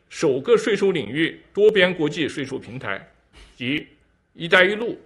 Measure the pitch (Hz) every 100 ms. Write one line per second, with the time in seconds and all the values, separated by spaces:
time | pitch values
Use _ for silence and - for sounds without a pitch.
0 | _ - 160 131 131 226 - 196 196 175
1 | 104 139 160 - _ - 214 190 180 180
2 | 147 160 127 - 127 127 98 123 113 98
3 | - _ _ - - - 123 151 - _
4 | _ _ _ - 165 185 185 208 226 -